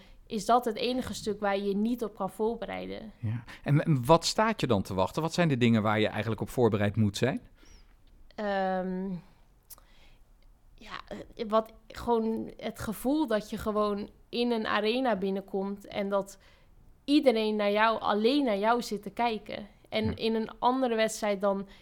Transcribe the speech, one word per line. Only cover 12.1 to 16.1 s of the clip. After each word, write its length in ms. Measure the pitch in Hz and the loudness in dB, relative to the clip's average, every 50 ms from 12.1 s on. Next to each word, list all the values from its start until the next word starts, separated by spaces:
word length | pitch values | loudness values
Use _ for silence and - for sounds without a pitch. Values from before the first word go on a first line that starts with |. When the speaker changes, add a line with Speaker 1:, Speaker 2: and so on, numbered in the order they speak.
| 233 226 226 220 220 226 220 226 - - | 2 2 2 0 -2 -4 -6 -8 -10 -10
Speaker 1:
het 220 | - 226 220 - | -10 -10 -8 -8
gevoel 480 | - - 208 - - 247 285 311 311 226 | -8 -8 -8 -4 0 0 2 2 2 0
dat 220 | 226 208 208 - | 0 -2 -2 -4
je 80 | - 196 | -8 -6
gewoon 520 | - 220 208 208 214 208 208 202 202 - - - - - | -4 -2 -2 0 0 0 -2 -4 -6 -10 -14 -20 -16 -8
in 220 | - 233 240 240 | -4 -2 0 0
een 160 | 240 226 214 - | 0 0 0 0
arena 480 | - 208 208 214 233 254 269 254 214 | 0 0 2 2 0 2 0 0 0
binnenkomt 720 | 196 190 196 190 196 190 196 - 196 190 196 202 202 - - | 0 0 -2 -2 -4 -4 -4 -4 -4 -4 -4 -6 -8 -12 -10
en 220 | - - 202 | -8 -6 -4
dat 280 | 196 | -2